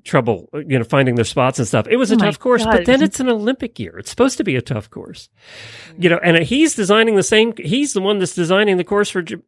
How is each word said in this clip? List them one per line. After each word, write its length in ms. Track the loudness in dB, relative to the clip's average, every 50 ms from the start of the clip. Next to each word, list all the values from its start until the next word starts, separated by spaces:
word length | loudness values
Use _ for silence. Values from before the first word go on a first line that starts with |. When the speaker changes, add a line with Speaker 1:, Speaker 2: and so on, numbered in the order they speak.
| _
Speaker 1:
trouble, 460 | 0 0 0 2 2 -2 -2 -4 -12 -12
you 260 | -12 -6 -2 -2 -2
know, 60 | 0
finding 300 | 0 0 2 2 2 2
their 100 | 0 0
spots 340 | -2 0 0 0 0 0 -2
and 80 | -4
stuff. 200 | 0 0 -2 0 0
It 80 | 0
was 140 | 0 2 2
a 40 | 2
Speaker 2:
Oh 20 | 2
my 80 | 2
Speaker 1:
tough 140 | 2 0 -2
course, 240 | -2 0 0 0 2
but 140 | 2 2 2
Speaker 2:
God. 80 | 2
Speaker 1:
then 160 | 2 2 2 2
it's 180 | 0 0 -2
an 80 | -2 -2
Olympic 500 | -2 -2 -2 -4 -4 -4 -6 -12 _ -10
year. 180 | -12 -12 -12 -16
It's 120 | -16 -16
supposed 260 | -2 0 0 0 0 -2
to 60 | -4
be 120 | -2 -2
a 40 | -4 -4
tough 280 | -4 -8 -8 -8 _
course, 380 | _ -18 -18 -18 -20 -20 -20 _ _ _ _ -20 -20 -20 -20 -20 -20 -20 -20 -20 -10
you 140 | -2 2 2
know, 80 | 2 2 2
and 160 | 2 2 2 2
he's 300 | 2 2 2 2 2 2
designing 400 | -2 0 2 4 4 4 4 4
the 80 | 2 2
same, 320 | 2 2 2 2 2 0
he's 360 | -6 -6 -2 -2 -2 -2 -2 -2
the 60 | -2 -2
one 160 | 0 0 0
that's 160 | -2 -4 -2
designing 420 | -4 -2 0 2 2 2 2 0
the 80 | 0 0
course 240 | -2 0 -2 -2 -2
for 120 | -2 -6 -6
J-, 140 | -6 -10 -14 _